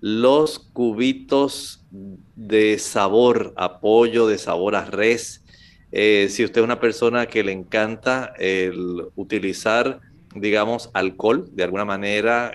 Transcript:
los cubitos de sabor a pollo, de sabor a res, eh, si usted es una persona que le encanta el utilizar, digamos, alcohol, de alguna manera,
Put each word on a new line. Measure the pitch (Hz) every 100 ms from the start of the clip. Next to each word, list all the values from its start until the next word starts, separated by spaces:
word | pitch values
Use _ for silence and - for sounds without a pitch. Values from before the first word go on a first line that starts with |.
los | - 110 123 143 156 -
cubitos | - - 120 107 127 131 - 139 139 - - - _
de | 95 98 92 - - 107 107 107 104
sabor | - 110 98 107 123 117 - -
a | 90 -
pollo, | 101 110 117 117 110
de | 101
sabor | - 85 98 101
a | -
res, | 98 107 120 - - - - - - _ -
eh, | 107 104 98
si | 98
usted | 110 120
es | 113
una | 117
persona | 117 107 117 120 117
que | 113
le | 98
encanta | 95 90 110 107 113 127 127 120 -
el | 92 95 92 87 90 87 80 -
utilizar, | 95 110 95 90 - 113 123 131 - - -
digamos, | 104 104 104 107 117 - 101
alcohol, | 95 92 107 135 185
de | 92
alguna | 87 95 104
manera, | 98 101 104 110 120 120